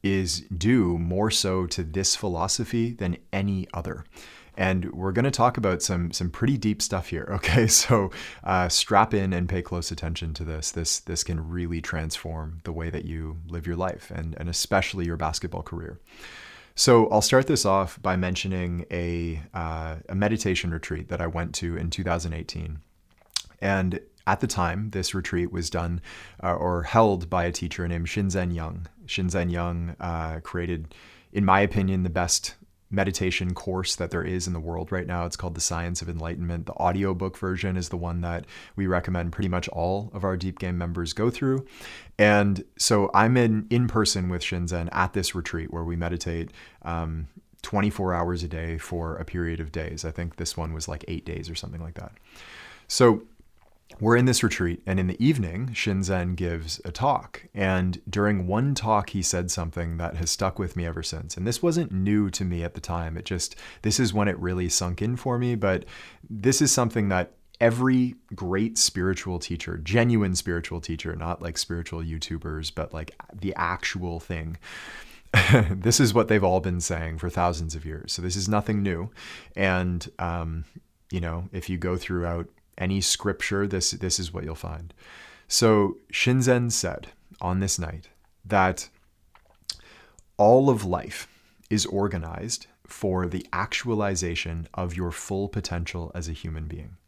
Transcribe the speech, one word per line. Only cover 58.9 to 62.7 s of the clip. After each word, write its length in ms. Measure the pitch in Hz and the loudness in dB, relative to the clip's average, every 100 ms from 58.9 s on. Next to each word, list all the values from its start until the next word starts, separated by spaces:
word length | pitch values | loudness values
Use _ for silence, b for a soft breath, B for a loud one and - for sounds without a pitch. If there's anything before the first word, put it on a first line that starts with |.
| 107 101 | 2 2
he 100 | 98 | -2
said 300 | 87 90 87 | 0 -2 -2
something 480 | - 85 85 82 82 | -4 -4 -4 -4 -4
that 180 | 85 80 | -4 -4
has 140 | 82 | -4
stuck 280 | - 95 - | 0 -2 -2
with 180 | 90 90 | -4 -4
me 100 | 85 | -4
ever 160 | 82 | -4
since. 340 | 80 80 76 - | -6 -8 -10 -4
And 100 | 98 | -4
this 160 | 120 | 2
wasn't 300 | 175 165 165 | 2 2 0
new 380 | 95 98 104 98 | 0 2 4 2
to 120 | - | 0
me 220 | 92 87 | -2 -2
at 80 | 85 | -4